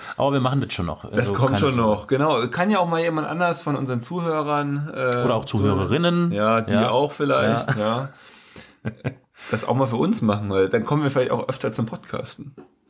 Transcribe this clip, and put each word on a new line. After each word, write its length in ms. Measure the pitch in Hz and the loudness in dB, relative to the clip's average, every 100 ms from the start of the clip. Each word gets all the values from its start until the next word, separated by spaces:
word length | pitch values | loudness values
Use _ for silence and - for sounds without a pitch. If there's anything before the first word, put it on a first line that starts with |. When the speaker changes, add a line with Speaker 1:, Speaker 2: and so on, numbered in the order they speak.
| - - | -10 -2
Speaker 1:
Aber 140 | 135 | 0
wir 60 | 139 | 2
machen 220 | 127 135 | 0 0
das 120 | - | -2
schon 120 | - 87 | -4 -4
noch. 140 | 73 | -6
Speaker 2:
Das 100 | - | -6
Speaker 1:
Also 200 | 110 107 | -2 0
Speaker 2:
kommt 160 | 98 131 | 2 2
Speaker 1:
keine 100 | 104 | 2
Speaker 2:
schon 140 | 143 123 | 2 2
Speaker 1:
Sorge. 60 | 113 101 | 2 0
Speaker 2:
noch, 60 | - | 0
genau. 400 | 131 151 135 123 | 0 2 2 0
Kann 240 | 160 180 | 0 2
ja 80 | 208 | 2
auch 80 | 170 | 2
mal 120 | 165 | 0
jemand 260 | 170 160 147 | 0 -2 -4
anders 340 | 165 175 170 | 0 0 -2
von 140 | - 139 | -2 -4
unseren 260 | 135 123 | -2 -4
Zuhörern, 880 | 120 175 170 156 147 147 143 143 147 - | -4 -6 -2 -2 0 -2 -2 -4 -6 -4
äh, 280 | 127 123 123 | -2 0 2
Speaker 1:
Oder 100 | 113 | 0
auch 100 | - | 0
Zuhörerinnen. 880 | 110 101 95 92 127 170 175 175 | 0 2 2 2 2 2 2 2
Speaker 2:
Ja, 300 | 104 107 113 | 2 2 2
die 120 | 110 | 2
Speaker 1:
Ja. 160 | 104 113 | 2 2
Speaker 2:
auch 220 | 117 143 | 2 0
vielleicht, 640 | - 143 135 110 117 113 113 | 0 0 2 2 0 0 0
Speaker 1:
Ja. 320 | 107 117 139 - - - - - - - | 0 -2 -4 -12 -20 -20 -20 -20 -20 -12
Speaker 2:
ja. 80 | - - - - _ - - | -12 -8 -10 -10 _ -20 -6
Das 160 | - - | -6 -2
auch 100 | 127 | 0
mal 120 | 131 | 0
für 80 | 117 | 0
uns 240 | 156 220 | 0 2
machen, 280 | 110 101 104 | 2 0 0
weil 200 | 95 95 | 2 2
dann 160 | 117 110 | 2 0
kommen 180 | 147 | 0
wir 80 | 147 | 2
vielleicht 200 | 135 123 | 2 0
auch 160 | 120 - | 0 -2
öfter 220 | 123 123 | -4 -4
zum 140 | 113 117 | -2 -4
Podcasten. 720 | - - - - - - - - _ - | -4 -10 -10 -10 -12 -16 -18 -20 _ -10